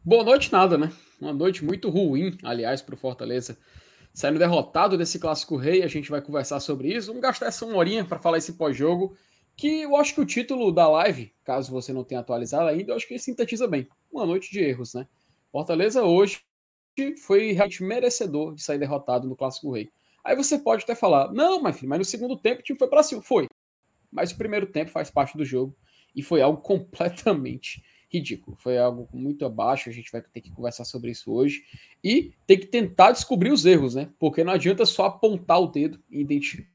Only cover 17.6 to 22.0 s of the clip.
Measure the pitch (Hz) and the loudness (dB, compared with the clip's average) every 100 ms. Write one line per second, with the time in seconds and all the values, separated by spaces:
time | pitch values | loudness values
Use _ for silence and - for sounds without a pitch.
17.6 | 202 - 185 240 247 240 202 147 156 151 | 0 0 -6 -2 -2 -2 -4 -4 -6 -8
18.6 | - 147 143 143 - 123 131 127 135 - | -6 -4 -2 -4 -2 -2 -2 -6 -6 -6
19.6 | 147 117 104 _ _ _ - 254 277 285 | -8 -8 -8 _ _ _ -2 0 2 0
20.6 | 240 226 - 233 196 143 139 208 330 370 | 0 0 -2 0 4 4 2 2 2 2
21.6 | 233 143 131 151 | -2 -4 -4 -4